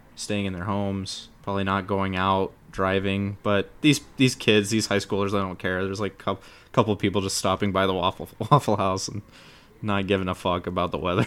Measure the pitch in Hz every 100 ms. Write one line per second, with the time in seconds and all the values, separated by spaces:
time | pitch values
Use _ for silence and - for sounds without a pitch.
0 | - - - 104 98 92 98 101 101 98
1 | 95 - - - - 98 98 98 92 98
2 | 95 92 95 95 95 - - - 95 95
3 | 98 98 101 101 107 101 98 - 151 143
4 | - - 131 - - 107 101 110 101 101
5 | - 101 101 101 95 90 95 92 95 98
6 | 101 - - 95 - - - - 107 101
7 | 104 95 95 - 98 92 104 95 95 92
8 | 90 - 87 - 113 143 - 101 98 95
9 | - 104 - - - - - - 107 101
10 | 95 98 92 90 95 90 87 87 87 78
11 | 87 92